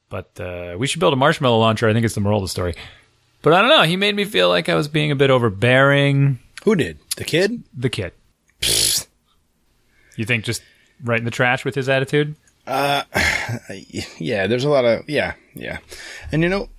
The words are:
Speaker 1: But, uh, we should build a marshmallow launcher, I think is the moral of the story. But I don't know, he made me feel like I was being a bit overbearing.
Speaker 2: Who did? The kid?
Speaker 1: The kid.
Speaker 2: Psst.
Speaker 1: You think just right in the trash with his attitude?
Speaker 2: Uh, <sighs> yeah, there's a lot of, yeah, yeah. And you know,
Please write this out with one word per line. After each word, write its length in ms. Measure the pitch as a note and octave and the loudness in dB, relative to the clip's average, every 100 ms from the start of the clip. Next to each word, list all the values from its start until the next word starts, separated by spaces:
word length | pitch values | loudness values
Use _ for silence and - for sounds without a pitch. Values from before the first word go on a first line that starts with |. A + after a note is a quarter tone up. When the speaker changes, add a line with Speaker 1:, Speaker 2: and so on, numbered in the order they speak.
| _ | _
Speaker 1:
But, 320 | F#2+ - - | -14 -14 -14
uh, 360 | F2+ F2+ F2 F2 | -12 -10 -10 -6
we 80 | C#3+ | -6
should 140 | E3 | 0
build 120 | F3 | 0
a 40 | C3 | 2
marshmallow 420 | D3 D#3 C3 A2+ | 2 2 2 4
launcher, 280 | A2+ A2 A2+ | 2 2 2
I 40 | |
think 140 | A2+ A2+ | 2 0
is 80 | |
the 60 | A2 | 0
moral 180 | G2+ G#2 | 0 0
of 60 | |
the 40 | F#2 | -2
story. 260 | - F2+ E2+ - - _ _ _ _ | -4 -6 -6 -14 -20 _ _ _ _
But 100 | C#3+ | 4
I 80 | F3+ | 4
don't 100 | A#3+ | 6
know, 120 | D#4 | 4
he 140 | D#3+ F#3 | 4 2
made 180 | G#3 G3+ | 0 0
me 80 | |
feel 240 | G3+ F#3 F3+ | -2 0 2
like 200 | F3 E3+ | 2 0
I 40 | |
was 140 | E3 D3 | -2 0
being 220 | D3+ D3+ | -2 0
a 60 | C#3 | 2
bit 120 | C3+ | 4
overbearing. 1080 | B2+ A#2 G2 A#2+ C3 C#3 C#3 C#3+ C#3 C#3 B2+ - - | 4 2 2 4 6 6 4 4 4 2 0 -8 -2
Speaker 2:
Who 120 | G#3 G3 | 2 2
did? 220 | F2+ D#2+ _ - | 0 -6 _ -10
The 80 | |
kid? 380 | F#2 D#3 G3+ A#3 - C3+ | -2 0 0 -2 -12 -6
Speaker 1:
The 140 | B2 | -4
kid. 220 | - F2 - _ _ _ _ | -4 -8 -12 _ _ _ _
Speaker 2:
Psst. 440 | - - - - - _ _ _ _ _ _ _ _ _ _ - | -2 0 0 -2 -6 _ _ _ _ _ _ _ _ _ _ -8
Speaker 1:
You 80 | |
think 200 | A2 A#2 | -4 -2
just 180 | A#2 A2 - _ _ _ | -4 -8 -12 _ _ _
right 140 | A#2+ A2+ | -4 -2
in 60 | |
the 60 | A#2 | -2
trash 340 | - B2 C3 | 0 0 0
with 100 | C3+ | -2
his 140 | C#3+ B2+ | -4 -2
attitude? 480 | C3+ C3 D3 D3+ D3+ _ _ - | -2 0 -2 -2 -8 _ _ -8
Speaker 2:
Uh, 360 | C3+ C#3+ C#3+ - | -4 -2 -2 -2
<sighs> 600 | - - - - A#2 - F#2+ - - - - | -2 -2 -2 -6 -10 -10 -16 -12 -12 -12 -8
yeah, 280 | C#3+ G#2 G2 | -4 -2 0
there's 160 | B2 | 0
a 40 | D3 | 2
lot 160 | C#3 | 2
of, 240 | A#2+ A2 - | 2 0 -2
yeah, 240 | C#3 F2 - _ | -4 -4 -6 _
yeah. 240 | - A#1 - - - - - - | -14 -12 -12 -14 -18 -18 -16 -4
And 120 | D#3 | 0
you 40 | E3+ | 0
know, 200 | G3 - | -2 -6